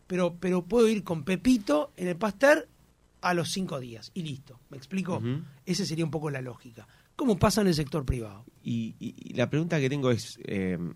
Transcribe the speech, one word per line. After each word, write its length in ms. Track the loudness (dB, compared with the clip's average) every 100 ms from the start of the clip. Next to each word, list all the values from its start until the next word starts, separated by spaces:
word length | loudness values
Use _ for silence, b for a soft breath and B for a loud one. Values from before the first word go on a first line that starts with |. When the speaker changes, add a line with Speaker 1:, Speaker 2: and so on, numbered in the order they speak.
| _
Speaker 1:
Pero, 300 | 0 0 0
pero 260 | 0 0
puedo 240 | 2 4 6
ir 140 | 4
con 220 | -2 -4
Pepito 640 | -2 0 4 2 4 0 0 -4
en 100 | -4
el 80 | -2
Pasteur 520 | -2 4 6 6 2 _ _ _ _ _
a 120 | 0
los 160 | 0 0
cinco 300 | -4 -4 -6
días 320 | -10 -14 -12
y 80 | -8
listo. 380 | -8 -8 -14 -20 _
¿Me 60 | -18
explico? 400 | -8 -6 -4 -4
Speaker 2:
Ujú. 260 | -2 -4 B B -4
Speaker 1:
Esa 180 | -4
sería 200 | -2 -2
un 80 | -2
poco 180 | -2 -4
la 100 | -6
lógica. 460 | -8 -12 -18 -20 -20 b b
¿Cómo 240 | -2 0 4
pasa 220 | 4 4
en 80 | 4
el 60 |
sector 300 | 2 0 -2 -2
privado? 380 | -4 -6 -12 -20 _
Speaker 2:
Y, 300 | -4 -4 -4 -8
y, 160 | -12 -12
y 160 | -8
la 140 | -2 0
pregunta 280 | 0 0 0
que 100 | 0
tengo 200 | 2 2
es, 280 | 0 -2 -12
eh, 340 | -6 -2 -2 -2 -4